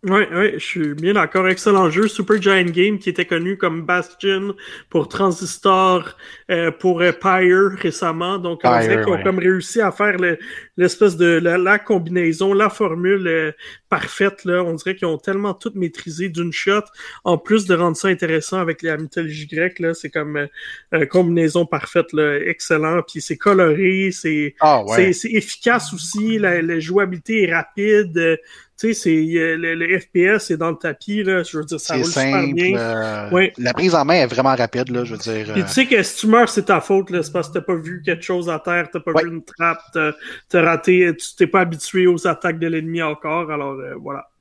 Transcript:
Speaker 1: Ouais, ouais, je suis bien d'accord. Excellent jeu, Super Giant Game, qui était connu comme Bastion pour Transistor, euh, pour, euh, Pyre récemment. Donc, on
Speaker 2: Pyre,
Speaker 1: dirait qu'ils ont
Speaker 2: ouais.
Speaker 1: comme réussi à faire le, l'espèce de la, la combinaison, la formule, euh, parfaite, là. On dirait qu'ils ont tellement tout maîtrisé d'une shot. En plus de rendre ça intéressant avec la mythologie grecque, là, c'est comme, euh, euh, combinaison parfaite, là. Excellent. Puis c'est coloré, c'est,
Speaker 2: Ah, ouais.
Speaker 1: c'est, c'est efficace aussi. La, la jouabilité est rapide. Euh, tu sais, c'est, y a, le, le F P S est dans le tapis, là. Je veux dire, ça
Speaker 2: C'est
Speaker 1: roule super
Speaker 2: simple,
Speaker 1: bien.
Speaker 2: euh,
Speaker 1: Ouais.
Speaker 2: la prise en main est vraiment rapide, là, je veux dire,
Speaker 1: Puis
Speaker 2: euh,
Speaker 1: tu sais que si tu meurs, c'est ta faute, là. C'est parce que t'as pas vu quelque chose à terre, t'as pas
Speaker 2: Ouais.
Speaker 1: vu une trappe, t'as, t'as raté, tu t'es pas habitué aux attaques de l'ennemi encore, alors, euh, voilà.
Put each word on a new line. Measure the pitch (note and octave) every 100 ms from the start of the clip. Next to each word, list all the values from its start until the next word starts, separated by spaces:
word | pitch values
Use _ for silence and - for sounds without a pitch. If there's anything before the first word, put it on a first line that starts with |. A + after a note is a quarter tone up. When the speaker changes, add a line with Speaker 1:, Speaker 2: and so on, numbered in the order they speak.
Speaker 1:
Ouais, | G3 G3 F#3+ E3+
ouais, | G3+ -
je |
suis | - F3+ D#3
bien | D3 E3+
d'accord. | G#3 D#3 F#3+ F#3
Excellent | F#3 - G3 F#3
jeu, | D#3+ G#3+
Super | - G3 G#3
Giant | F#3+ F#3+ F3
Game, | E3+ G3 G3+
qui | G3
était | F3+ F3
connu | E3+ F3 G3
comme | F#3 D#3+ D#3+
Bastion | F3+ F3 _ G3 F#3+ G3 G3 - - -
pour | E3+ C#3+
Transistor, | - G3 E3+ F3+ - G3 F#3+ F#3+ F3+ - - - - -
euh, | F3 E3+
pour, | E3 F#3 E3+
euh, | F3
Pyre | E3+ F#3+ F#3 F#3 F#3 G3 F#3+
récemment. | F3 - F3 D#3+ F3 G3
Donc, | F3 E3+
on | -
Speaker 2:
Pyre, | A#2+
Speaker 1:
dirait | A2 A2
qu'ils | G3+
ont | F#3
Speaker 2:
ouais. |
Speaker 1:
comme | F#3+ F#3
réussi | F3+ F#3 - A#3
à | G3+
faire | - G#3 F#3
le, | F3+ E3 - - - -
l'espèce | F3+ - G#3 E3
de | F3 E3
la, | E3+ F3
la | F#3 G3+
combinaison, | G#3 G3+ E3 F3+ E3+ D#3+ F#3+
la | G3 G#3
formule, | - G#3 D#3+ F3+ G3 F3+
euh, | D#3+ D#3 D3+ - - _
parfaite, | E3+ - - G3 G3 F#3
là. | F3
On | F3 D#3+
dirait | - F#3+
qu'ils | F3
ont | D#3
tellement | - G3 G3+ F#3+
tout | A#3
maîtrisé | G3+ F3 - - D#3 F#3+
d'une | D#3+ E3+
shot. | - - G3+ G#3 - - -
En | - E3
plus | - G#3+ F#3
de |
rendre | F3 F3 E3
ça | G3
intéressant | F3+ E3+ D#3+ D3+ F#3+
avec | E3+ D#3+
la | E3 D3+
mythologie | D#3 - E3 D3+ D3+
grecque, | D#3+ F3+ F3+
là, | E3 E3+
c'est | D#3
comme, | E3 D3+ D3
euh, | C#3+ - - - _
euh, | D#3+ C#3+
combinaison | F3+ F3+ E3+ E3 E3+ E3+
parfaite, | D3+ - F3 E3
là. | D3+ D3+ C#3+ E3+
Excellent. | E3 - D#3+ D#3 F3 -
Puis | D#3+
c'est | - D#3
coloré, | - F#3+ F3 D3+ F#3+ F#3+ F#3+
c'est, | F#3 D#3+ D3+ D3 -
Speaker 2:
Ah, | D3+ C#3 G2+
ouais. | A2+
Speaker 1:
c'est, | F#3+
c'est | F3+ A3+
efficace | A3+ - - A#3+ A#3+ -
aussi. | F3+ E3 G#3 G#3+ A3
La, | G3+ F3
la | E3 E3
jouabilité | D#3 F#3 G3 F3+ - A3+ F3+
est | E3+
rapide. | - - G#3 G#3 G3 E3
Euh, | E3 D#3+ - - _ _
tu | A3
sais, |
c'est, | A3 F3+ D#3+
y | D#3+ E3+
a, | E3 E3
le, | E3
le | E3 E3+ F#3
F | -
P | F3+
S | F#3 G#3 -
est | D#3+
dans | E3
le | D#3+
tapis, | E3 D3+ - G3+
là. | F#3+ F#3
Je | E3+ D#3+
veux |
dire, | D#3 E3
ça | -
Speaker 2:
C'est | D#3+
Speaker 1:
roule | B2+
super | - C3+
Speaker 2:
simple, | C#3 C#3 D#3+
Speaker 1:
bien. | F3+ F#3+
Speaker 2:
euh, | A3+ D#3+ A2 G#2+ G#2
Speaker 1:
Ouais. | F3+ F#3+ -
Speaker 2:
la | B2
prise | - F#3 E3
en |
main | C#3+ F3
est | B2+
vraiment | A#2+ C3+
rapide, | C3 A#2+ B2 B2+
là, | B2 A#2+
je |
veux | A2
dire, | A2+ A2 G#2+
Speaker 1:
Puis | A2
Speaker 2:
euh, | F3+
Speaker 1:
tu |
sais | - C4
que | A#3
si | F3+ -
tu | A3
meurs, | A3+ A#3
c'est | - G3
ta | F3
faute, | - G3 F#3
là. | F3
C'est | D3+
parce | E3 D3
que |
t'as | E3+
pas | D#3 F3
vu | D#3 F3+
quelque | D#3+ E3+
chose | - F3+ E3+
à | D#3
terre, | F3+ F3 D#3
t'as | E3+
pas | E3
Speaker 2:
Ouais. | D#3+
Speaker 1:
vu | E3+
une | E3 -
trappe, | - E3+ E3 -
t'as, | E3 D3+ D3 - - _
t'as | F3+
raté, | E3 E3 F3 F3+ F3+ E3
tu | - -
t'es | F3+
pas | G3
habitué | F3 D#3+ - F#3+ F3+
aux | E3+ F3
attaques | E3 F3+ E3
de | E3
l'ennemi | D#3+ D#3+ E3+
encore, | D#3+ D3+ D#3 D#3+ E3
alors, | D3+ C#3 C3+
euh, | C#3 C3+
voilà. | C#3+ C#3 - _